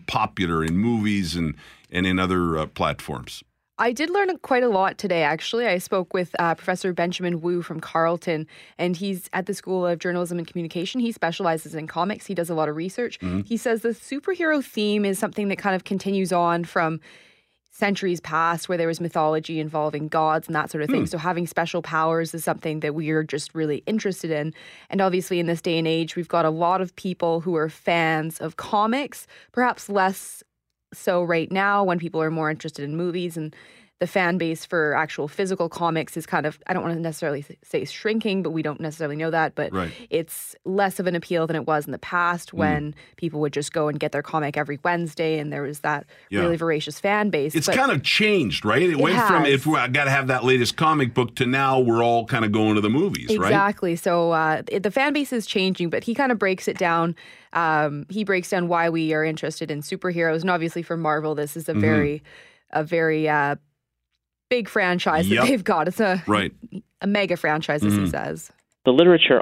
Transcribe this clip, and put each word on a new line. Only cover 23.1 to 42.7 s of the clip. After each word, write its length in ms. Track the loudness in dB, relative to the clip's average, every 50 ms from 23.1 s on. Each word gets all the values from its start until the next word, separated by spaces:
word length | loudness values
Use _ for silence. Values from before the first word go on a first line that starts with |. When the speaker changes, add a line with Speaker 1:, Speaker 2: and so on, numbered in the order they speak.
Speaker 2:
are 140 | 0 0 0
just 280 | -2 -4 -6 -6 -6 -4
really 280 | -4 -2 -2 -2 -4 -2
interested 440 | -2 -2 0 0 -2 -4 -4 -4 -4
in. 220 | -2 -2 -2 -4 -6 -10 -18 -20 -20 -20 -12 -4
And 100 | 0 2
obviously 400 | 2 2 2 0 0 0 -2 0
in 60 | 0
this 160 | 0 -2 -2
day 160 | -2 0 0 0
and 100 | 2 2
age, 260 | 0 0 -2 -2 -4
we've 140 | -8 -4 -2
got 160 | 0 2 2
a 60 | 2
lot 320 | 2 2 2 2 2 0
of 120 | -2 -4 -8
people 460 | -8 -8 -6 -4 -2 0 0 0 0
who 160 | -2 -2 0
are 140 | 0 -2 -2
fans 680 | -6 -4 -2 0 2 4 4 4 2 0 -2 -4 -6 -8
of 200 | -10 -10 -8 -10
comics, 680 | -6 0 2 2 2 2 0 -2 -4 -6 -10 -16 -20 _ -20 -20 -16 _
perhaps 380 | -2 0 0 0 0 -4 -6 -2
less 560 | 0 2 2 2 0 -2 -10 -16 -18 -20 -20 _ _ _ _ _ _ _ _ -20 -14
so 280 | -6 -2 0 2 2
right 280 | 2 2 0 0 0 0
now 320 | 0 0 2 2 2 2
when 160 | 2 2 0 0
people 220 | -2 -4 -2 0
are 100 | 0 0
more 200 | 0 0 0 -2
interested 340 | -2 -4 -8 -12 -10 -8 -8
in 100 | -6 -4 -4
movies, 400 | -4 -2 -2 -4 -4 -6 -6 -6
and 180 | -8 -8 -10 -16 -20 -20 -20 -20 _ _ _ -6
the 80 | -4 0
fan 280 | 0 2 2 2 2
base 280 | 2 0 -2 -2 -4 -6
for 280 | -2 0 0 2 2 2
actual 320 | 0 0 -2 -2 -6 -6 -6
physical 400 | -2 -2 -2 -2 0 -2 -2 -4
comics 480 | -2 -2 0 0 0 0 -2 -4 -8
is 100 | -10 -6
kind 180 | -2 -2 -2 -2
of, 140 | -2 -6 -6 -6
I 60 | -4
don't 100 | -4 -2
wanna 140 | -2 -4 -4
necessarily 500 | -4 -4 -6 -6 -4 -4 -4 -4 -4 -8 -12
s-, 80 | -18 _
say 220 | _ -6 -4 -4 -4
shrinking, 580 | -6 -10 -6 -2 -2 0 0 0 0 -2 -2
but 80 | -2 -2
we 100 | -2 -2
don't 200 | -2 -4 -4 -6
necessarily 340 | -8 -8 -6 -4 -6 -4 -4
know 160 | -2 -2 0
that, 240 | 2 2 0 0 0
but 180 | -4 -4 -2
Speaker 1:
Right. 200 | -2 -2 -4 -4 -6 -12 -8 -2
Speaker 2:
it's 460 | -2 -2 -2 -2 -10 -14 -12 -14 -16 _ -6
less 340 | -4 0 0 0 0 0 -2
of 80 | -2
an 80 | -2 -2
appeal 320 | -2 -2 -2 0 0 0
than 80 | 0 -2
it 140 | -2 -2 0
was 180 | -2 -2 -2
in 60 | -4
the 80 | -8 -10
past 500 | -8 -4 -2 0 0 0 0 -2 -6 -8
Speaker 1:
Mm. 40 | -4 0
Speaker 2:
when 360 | 0 0